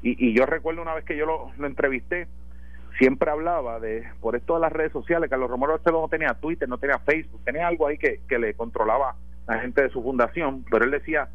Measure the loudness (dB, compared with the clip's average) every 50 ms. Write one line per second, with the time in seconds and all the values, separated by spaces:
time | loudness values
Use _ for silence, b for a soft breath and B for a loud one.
0 | 0 -2 0 4 4 4 6 6 4 4 2 -2 -2 -4 -4 -4 -4 -4 -4 -6
1 | -4 -6 -4 -2 0 0 -2 -2 -4 -8 -8 -6 -6 -6 -2 0 0 2 2 -2
2 | -4 -4 -4 -4 -4 -8 -10 -12 -12 -12 B B B B B B B B 2 6
3 | 6 6 6 6 2 0 2 0 0 0 0 0 -2 -2 -4 -4 -4 -4 -4 -4
4 | -6 -8 -10 -4 -2 0 0 0 0 0 2 2 2 2 2 0 -2 -2 -2 -4
5 | 0 0 2 2 2 0 0 0 0 -2 0 0 0 0 0 2 2 2 2 4
6 | 0 0 -2 0 0 0 0 0 -2 -4 -4 -4 -4 -4 -4 -2 0 0 0 0
7 | 2 2 0 0 0 -6 -10 -8 -6 -4 -2 0 0 0 2 2 2 0 0 0
8 | 0 0 0 0 -4 -2 0 0 0 0 -2 -2 -6 -4 -2 0 2 2 4 2
9 | 2 0 -2 -6 -10 -10 -10 -10 -4 -2 -2 -2 -2 0 2 2 2 2 0 -2
10 | -4 -2 2 4 2 2 2 0 -2 -2 -2 -4 -2 2 4 6 6 6 4 0
11 | -2 0 -2 -2 -2 -2 -6